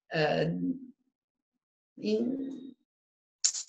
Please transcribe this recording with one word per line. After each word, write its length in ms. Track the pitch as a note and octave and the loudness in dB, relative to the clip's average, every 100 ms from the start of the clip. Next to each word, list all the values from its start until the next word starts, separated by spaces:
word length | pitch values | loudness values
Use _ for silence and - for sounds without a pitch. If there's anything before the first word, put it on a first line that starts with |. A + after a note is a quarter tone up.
| - | -4
eh, 500 | D#3+ D3+ E3+ E3+ F3 F3+ - - - _ _ _ _ _ _ _ _ _ - | 2 4 4 2 2 0 -2 -6 -20 _ _ _ _ _ _ _ _ _ -6
in-, 800 | G#3 A3 B3 C4+ C4+ B3+ - - _ _ _ _ _ _ - - | 0 2 2 -2 -6 -8 -14 -20 _ _ _ _ _ _ -2 -2